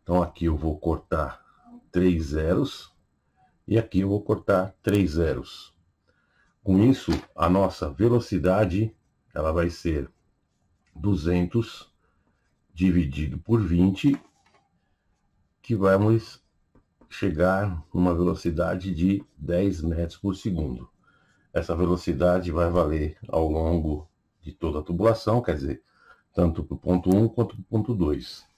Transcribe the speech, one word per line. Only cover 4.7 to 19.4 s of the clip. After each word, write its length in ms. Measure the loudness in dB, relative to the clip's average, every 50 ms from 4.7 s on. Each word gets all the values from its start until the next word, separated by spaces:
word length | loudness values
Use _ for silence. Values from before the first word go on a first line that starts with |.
| -10 _
três 300 | _ 0 2 2 2 0
zeros. 640 | 0 0 0 0 -2 -4 -8 -14 -18 -20 -20 -20 _ _ _ _ _ _ _ _ _ _ _ _ _ _ _ _ _ _ _
Com 160 | 2 4 4
isso, 320 | 6 4 2 2 0 -4 -4 -4 -4 _ _
a 120 | -2 2
nossa 400 | 2 4 4 2 0 -2 -6 -8 -8
velocidade, 1040 | -2 0 2 2 2 2 0 -2 -4 0 2 2 2 2 2 0 0 -2 -2 -2 -4 _ _ _ _ _ _ _
ela 200 | _ -4 -4 -2
vai 180 | 0 0 -2 -2
ser 420 | -4 -4 -4 -4 -4 -4 -6 -8 _ _ _ _ _ _ _ _ _ _ _ _ _ _ _ _ _
duzentos 1000 | -4 0 0 0 0 0 0 2 2 0 0 0 -2 -2 -2 -10 -20 -20 _ _ _ _ _ _ _ _ _ _ _ _ _ _ _ _ _ _
dividido 640 | 0 2 2 4 2 0 0 -4 -6 -6 -6 -6
por 240 | -10 -4 -2 0 0
vinte, 580 | 2 2 2 4 4 2 2 2 0 0 0 0 -6 _ _ _ _ _ _ _ _ _ _ _ _ _ _ _ _ _ _ _ _ _ _ _ _ _ _ _
que 140 | _ -4 -2
vamos 680 | 2 4 4 4 6 6 4 4 2 0 -6 -20 _ _ _ _ _ _ _ _ -20 _ _ _ _ _
chegar 800 | _ -8 -4 -2 -2 2 2 2 2 2 0 -2 -2 -4 -8 -12 _ 0
numa 220 | 2 2 2 2
velocidade 760 | 2 0 0 0 -2 -4 -4 -2 0 -2 -2 -2 -4 -6 -6
de 320 | -2 0 2 2 2 0 -4 _ _
dez 460 | -14